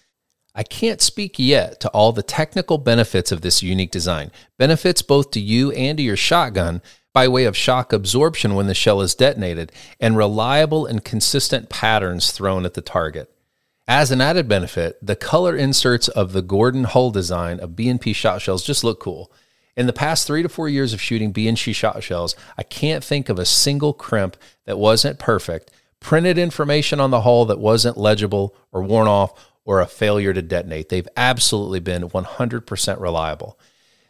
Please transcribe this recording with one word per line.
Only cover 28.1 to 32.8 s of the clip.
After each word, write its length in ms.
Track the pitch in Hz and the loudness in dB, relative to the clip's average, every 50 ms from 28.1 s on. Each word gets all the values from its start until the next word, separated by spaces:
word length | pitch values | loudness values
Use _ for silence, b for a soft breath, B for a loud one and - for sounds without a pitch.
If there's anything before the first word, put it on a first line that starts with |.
| 107 104 107 98 104 101 98 101 b b b b | 2 2 0 -2 0 -2 -2 -4 b b b b
or 120 | - 92 95 | -8 -6 -2
worn 260 | 98 110 113 110 107 | 0 2 4 4 4
off, 240 | 104 101 98 92 - b b b b b b | 4 4 2 0 -2 b b b b b b
or 160 | 104 98 95 | 0 2 2
a 60 | 87 | 2
failure 460 | - - - 107 104 104 104 101 98 92 | 0 -2 -2 0 0 2 2 2 0 0
to 100 | 92 85 | -2 -4
detonate. 460 | 82 92 87 87 90 80 78 78 - | -4 -4 -4 -4 -6 -8 -10 -6 -4
They've 200 | 92 92 87 - - | -4 -4 -4 -4 -2
absolutely 640 | 117 123 127 127 123 - - - 104 101 90 95 92 | 0 2 2 2 2 0 0 0 -2 -4 -4 -6 -6
been 220 | 85 95 90 87 87 87 | -4 -4 -4 -4 -6 -4
one 140 | - 95 90 | -4 -6 -6
hundred 420 | - - - 127 120 120 117 - | -6 -6 -4 -4 -4 -4 -6 -8
percent 340 | - 101 92 | -8 -6 -6